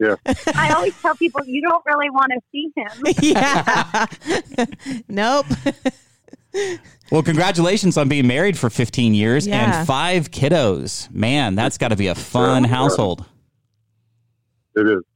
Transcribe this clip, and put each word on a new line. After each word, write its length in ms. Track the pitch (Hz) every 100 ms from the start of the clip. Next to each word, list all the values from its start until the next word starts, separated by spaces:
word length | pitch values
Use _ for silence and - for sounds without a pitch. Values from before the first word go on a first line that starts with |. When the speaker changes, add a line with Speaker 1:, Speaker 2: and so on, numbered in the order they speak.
Speaker 1:
yeah. 140 | 110 98 - - -
Speaker 2:
I 160 | 294 311
always 240 | 311 370 -
tell 120 | 330
people, 300 | 311 339 277
"You 160 | 262 262
don't 240 | 330 339
really 240 | 311 294 285
wanna 280 | 262 269 254 -
see 220 | 285 311
him." 300 | 294 208 233 294 -
Speaker 3:
<laughs> 20 |
Yeah. 840 | 302 220 277 214 233 240 - 226 214 - 294 370
<laughs> 680 | - - 247 - 269 247 -
Nope. 360 | 202 226 285 277
<laughs> 60 | - 277 - 262 - _ _ _ - _ 392 392 349 - - _
Speaker 4:
Well, 120 | 156
congratulations 760 | 135 156 185 170 170 208 185 156
on 120 | 135
being 180 | 147 123
married 300 | 131 202 170
for 140 | 120
fifteen 420 | - 117 - 117
years 320 | 107 110 135 202
Speaker 3:
Yeah. 320 | 202 117 170
Speaker 4:
and 80 | 165
five 440 | 131 170 185 131
kiddos. 840 | - 135 165 117 76 95 - -
Man, 420 | 95 110 147 117
that's 240 | 95 131 -
gotta 180 | 127 101
be 100 | 98
a 80 |
fun 480 | 85 - 123 127 131
Speaker 1:
Yeah. 40 | 120
Speaker 4:
household. 540 | 127 139 - 101 85 - _ _ _ _ _ _ _ _ _ _ _ _ _ _ 107
Speaker 1:
It 100 | 107
is. 140 | 98 -